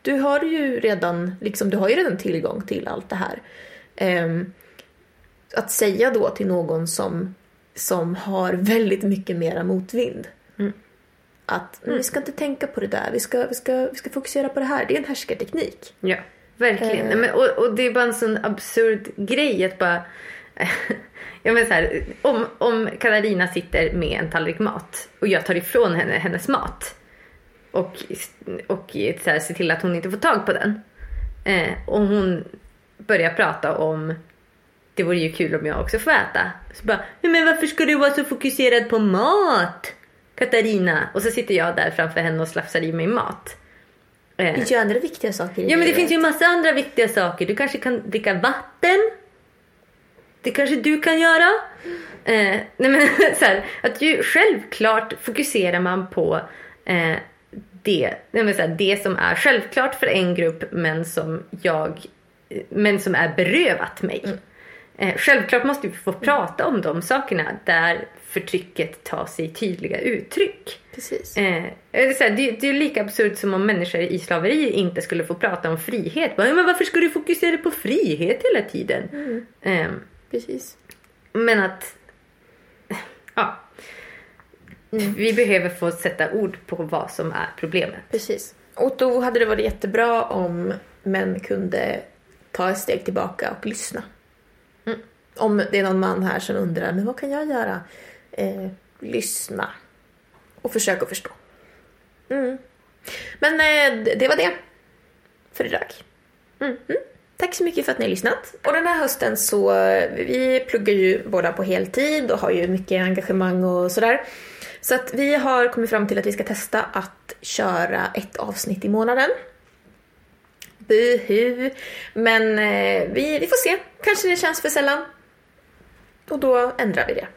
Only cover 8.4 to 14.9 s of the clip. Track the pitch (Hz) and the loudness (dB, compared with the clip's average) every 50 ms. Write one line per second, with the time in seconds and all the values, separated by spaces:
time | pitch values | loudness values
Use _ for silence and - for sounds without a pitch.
8.4 | 185 180 185 180 190 208 226 233 226 196 196 190 208 196 202 185 - - 175 170 | 0 0 0 0 2 2 4 4 4 2 2 0 2 0 0 0 -2 -4 -4 -2
9.4 | 165 160 - 175 175 185 190 185 185 - - 233 240 - - - - - - _ | -2 -2 -2 -2 -2 0 -2 -2 -2 -4 -2 -2 -2 -2 -4 -10 -14 -16 -20 _
10.4 | _ _ _ - 202 202 - - _ _ _ _ _ _ _ _ _ _ _ _ | _ _ _ -4 -4 -4 -4 -8 _ _ _ _ _ _ _ _ _ _ _ _
11.4 | _ - - 180 180 - - - - 240 240 247 262 - - 294 285 302 285 - | _ -4 -4 -4 -4 -10 -20 -12 -6 -4 -2 -2 -2 -2 -4 -4 -6 -6 -6 -4
12.4 | 302 285 269 - - 277 - - 202 196 - - - - - 233 220 - - 247 | -4 -4 -4 -4 -6 -6 -4 -6 -4 -4 -4 -4 -4 -2 -2 -4 -2 -2 -2 -2
13.4 | 240 - 247 240 - - 254 254 254 262 269 - - 269 - 277 269 - - 277 | 0 -2 -4 -4 -2 -2 0 0 0 -2 -4 -8 -12 -8 -8 -8 -8 -4 -2 -2
14.4 | 277 277 277 277 269 262 285 262 240 - | -2 -2 -2 -2 -2 0 -2 -2 0 0